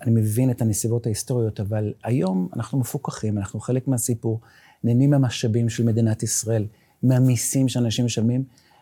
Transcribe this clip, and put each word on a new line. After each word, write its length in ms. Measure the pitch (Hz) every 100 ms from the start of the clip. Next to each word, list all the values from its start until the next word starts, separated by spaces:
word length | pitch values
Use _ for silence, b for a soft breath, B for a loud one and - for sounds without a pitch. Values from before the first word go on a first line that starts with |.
אני 80 | 117
מבין 400 | 113 107 107 131
את 120 | 120
הנסיבות 440 | 113 101 113 117 117
ההיסטוריות, 540 | 101 - 123 110 107
אבל 320 | 101 107 104 -
היום 440 | 110 131 185 185 180 113
אנחנו 220 | 110 139
מפוקחים, 600 | 120 147 - - 107 104
אנחנו 220 | 95 107
חלק 280 | - 127 139
מהסיפור, 520 | 123 - 117 117 110 B B B B
נהנים 260 | 117 120 139
מהמשאבים 580 | 143 127 - 117 117 117
של 140 | 113
מדינת 400 | 117 110 113 107
ישראל, 440 | 113 - 110 113 101 b b b
מהמיסים 680 | 127 127 131 120 - 135 131
שאנשים 360 | 123 117 107 120
משלמים, 380 | 113 110 127 131 b b b